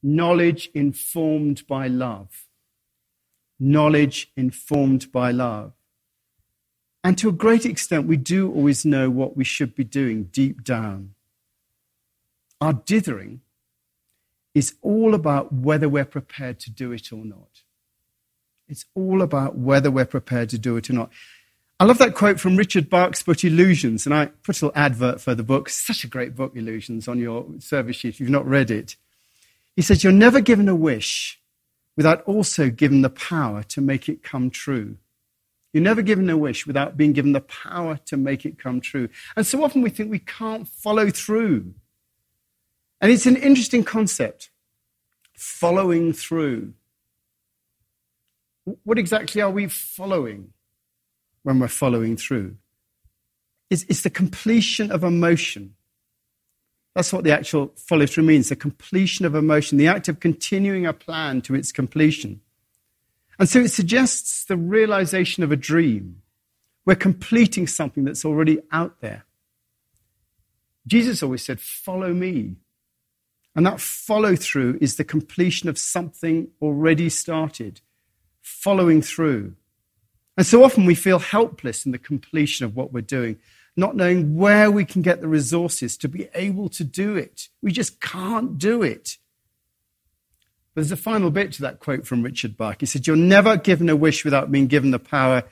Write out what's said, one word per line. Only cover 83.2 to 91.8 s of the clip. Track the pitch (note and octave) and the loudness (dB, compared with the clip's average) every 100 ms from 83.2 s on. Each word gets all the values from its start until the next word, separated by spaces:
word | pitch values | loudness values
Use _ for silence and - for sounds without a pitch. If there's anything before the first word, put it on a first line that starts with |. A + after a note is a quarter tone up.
| A#2 G#2 _ _ _ - | -4 -8 _ _ _ -4
not | G3 A#3+ | -2 0
knowing | F3+ F3+ D3+ D#3+ | 2 2 0 2
where | G3+ G#3 G#3+ | 4 6 6
we | G#3 - | 4 0
can | F#3+ | 0
get | F3+ E3+ | 0 0
the | D#3+ | 0
resources | D#3 B2 E3+ F3 - A#2+ - | 0 0 -2 -2 -4 -8 -6
to | C#3 | -8
be | F3+ - | -8 -10
able | E3+ G3 F#3+ F#3+ | -6 -4 -4 -6
to | - | -8
do | D3 F#3 G#3 F#3+ | -10 -4 -4 -4
it. | - - - _ | -8 -16 -20 _
We | G3+ | -4
just | A3 - _ | -4 -6 _
can't | - F3+ F#3+ A3+ B3+ C#3 | -12 -8 -6 -4 -4 -2
do | G3 A#3 | 0 0
it. | D#3+ - - - _ _ _ _ _ _ _ _ _ _ _ _ _ _ _ | -2 -4 -14 -16 _ _ _ _ _ _ _ _ _ _ _ _ _ _ _
There's | D#3 D#3 | -6 -6
a | F#3 | -6
final | A3 G3+ F3 | -4 0 0
bit | F3 F#3+ | 0 -4
to | C#3 | -6
that | C3+ - | -10 -8